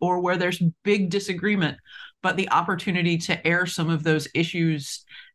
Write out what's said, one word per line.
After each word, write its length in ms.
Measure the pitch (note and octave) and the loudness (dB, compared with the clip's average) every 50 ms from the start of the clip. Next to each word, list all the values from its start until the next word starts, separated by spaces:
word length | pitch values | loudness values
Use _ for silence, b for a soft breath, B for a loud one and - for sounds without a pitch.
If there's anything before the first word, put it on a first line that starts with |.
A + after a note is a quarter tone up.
or 180 | F#3 F3 F3+ F3+ | 0 0 2 2
where 160 | F3+ F3+ F3+ | 2 0 2
there's 260 | F#3 F3+ F3+ F3+ - F3+ E3 - - - | 2 0 0 0 2 0 0 0 0 0
big 260 | G3+ G#3 G#3 G3 E3+ | 0 2 2 2 0
disagreement. 680 | F3+ G3+ G3 - F#3 E3+ F3 G#3 G#3 G3 E3 D3 - - B B B B B B B _ - | -2 -2 -2 -4 -4 -2 0 0 2 2 2 0 -2 -6 B B B B B B B _ -4
But 120 | F#3 - | -2 0
the 140 | F3+ F#3+ - | 0 0 2
opportunity 680 | - D#3 F3 F3+ F#3+ F3 - G#3 F3 F3+ F3 F3 E3+ E3 | 2 2 2 2 -2 -2 -2 -2 0 2 2 2 2 0
to 260 | E3 - F3 - - | 0 -2 -4 -2 0
air 200 | E3 E3+ F3 F3+ | 0 0 2 0
some 240 | F3 - - E3 D#3+ | -2 -2 -2 0 0
of 140 | E3 D3+ D3+ | 0 0 2
those 240 | D#3+ D#3 D#3 D3+ - - | 2 0 0 0 -2 -2
issues 680 | D#3 E3+ E3 - F3 E3 D#3+ D#3 D3 C#3 - - - B B B B B B | -2 -2 -2 -2 0 0 0 0 -2 -4 -8 -12 -14 B B B B B B